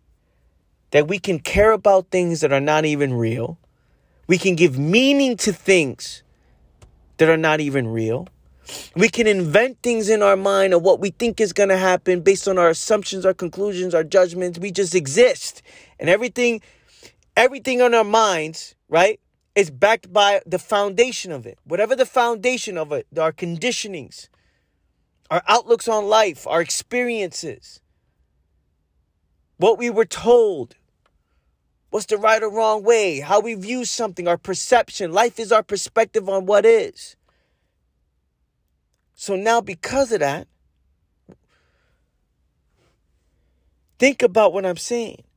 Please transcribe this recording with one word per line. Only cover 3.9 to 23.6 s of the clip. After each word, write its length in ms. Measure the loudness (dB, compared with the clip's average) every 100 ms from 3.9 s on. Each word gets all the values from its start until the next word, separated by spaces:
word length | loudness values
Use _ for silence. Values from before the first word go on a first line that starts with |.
| _ _ _ -2
We 100 | 0
can 200 | 2 2
give 220 | 2 2
meaning 600 | 0 2 2 2 0 -2
to 160 | -4
things 680 | -4 0 2 0 -6 -14 -18 _ _ _ _ _ _ -20 _ _ 0
that 140 | 2
are 80 | 2
not 220 | 2 0
even 280 | -2 -2 -4
real. 400 | -4 -4 -4 -8 _ _ _ -20 -18 -10
We 140 | 0 0
can 180 | 2 0
invent 520 | 0 2 2 2 -2
things 280 | -4 -2 0
in 120 | 2
our 140 | 4 2
mind 380 | 2 2 2
of 80 | 2
what 180 | 4 2
we 80 | 0
think 320 | -4 -4 -2
is 140 | -2
gonna 240 | 0 2 2
happen 420 | 2 0 0 0
based 260 | 2 2 2
on 120 | 2
our 100 | 2
assumptions, 560 | 2 0 -2 -2 -4
our 80 | -2
conclusions, 640 | -2 -4 -6 -6 -4 -2
our 100 | -2
judgments. 540 | 2 2 2 0 -8 -6
We 120 | -8
just 240 | -4 -2
exist. 680 | -2 0 4 4 2 -10 -16 _ -20 -20 -8
And 120 | 0
everything, 500 | 0 0 -2 -2 -2 _ _ _ _ -20 _ _
everything 460 | 0 0 0 -4 0
on 140 | 2
our 100 | 2
minds, 680 | 2 2 2 0 -4 -10 -18 _ -2
right, 280 | 2 2 0 _ _ _
is 160 | -2 -2
backed 420 | 2 0 0 0
by 300 | 2 2 2
the 140 | -2 -8
foundation 720 | -4 -2 -2 0 -2 -2 -12
of 140 | -12 -14
it. 120 | -18
Whatever 320 | -8 -4 -2 0
the 80 |
foundation 720 | 0 0 -2 -2 -4 -4 -6 -8
of 160 | -6
it, 140 | -8 -8 -4
our 140 | -4
conditionings, 960 | -4 -8 -6